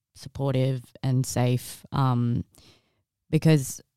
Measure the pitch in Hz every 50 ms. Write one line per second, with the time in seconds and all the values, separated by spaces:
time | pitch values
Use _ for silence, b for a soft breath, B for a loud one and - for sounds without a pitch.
0 | _ _ _ - - - - - 135 139 131 131 131 135 135 127 120 - - -
1 | - 135 127 127 127 - - 120 123 123 123 127 - - - - - - - -
2 | 135 131 123 120 120 120 120 - - _ _ b b b b b b b b b
3 | b b _ _ _ _ - 156 - 160 156 147 131 - - - - _ _